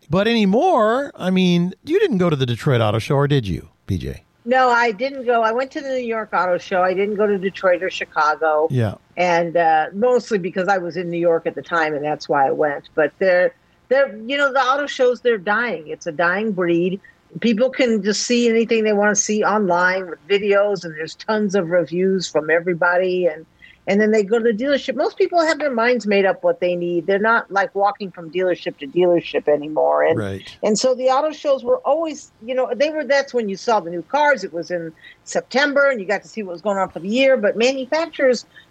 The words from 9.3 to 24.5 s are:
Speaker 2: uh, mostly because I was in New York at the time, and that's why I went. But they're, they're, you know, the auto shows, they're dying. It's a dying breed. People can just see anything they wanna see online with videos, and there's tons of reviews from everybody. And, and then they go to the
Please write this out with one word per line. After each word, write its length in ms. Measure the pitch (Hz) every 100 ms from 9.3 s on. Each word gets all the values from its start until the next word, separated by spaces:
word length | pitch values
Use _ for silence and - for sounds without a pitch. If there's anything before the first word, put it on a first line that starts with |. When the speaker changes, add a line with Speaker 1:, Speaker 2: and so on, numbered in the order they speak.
| 170 175 165
Speaker 2:
uh, 300 | 170 156 156
mostly 420 | 196 247 247 - 214
because 320 | 175 180 180
I 80 | 196
was 220 | 175 160
in 100 | 175
New 80 | 170
York 300 | 170 165 165
at 80 |
the 80 | 151
time, 320 | - 170 156
and 100 | 151
that's 240 | 147 151 -
why 180 | 151 135
I 40 |
went. 400 | 143 151 143 -
But 180 | - 147 -
they're, 360 | 190 180 180 - _ _ -
they're, 260 | 262 277 214
you 180 | 220 285
know, 160 | 285
the 80 | 262
auto 260 | 254 277 285
shows, 360 | - 254 240
they're 160 | 247 226
dying. 500 | 175 208 240 170 151
It's 180 | 156 -
a 60 |
dying 400 | 147 175 185 220
breed. 480 | 180 175 170 180 185 - _ _ 165
People 300 | 226 233 254
can 320 | 262 254 220
just 240 | 190 208 -
see 200 | 240 240
anything 340 | 226 226 233
they 80 | 214
wanna 240 | 208 208 202
see 260 | - 214
online 680 | 175 208 196 175 180 185 185
with 80 | 151 147
videos, 560 | 196 202 202 208 196
and 100 | 175
there's 200 | 156 160
tons 400 | - - 214 208
of 160 | 190 165
reviews 580 | 175 170 175 190 190 170
from 220 | 156 151
everybody. 760 | 160 170 170 175 180 185 180
And, 220 | 175 156 160 _ - - -
and 140 | 202
then 120 | 214
they 100 | 220
go 160 | 196 233
to 60 |
the 200 | 226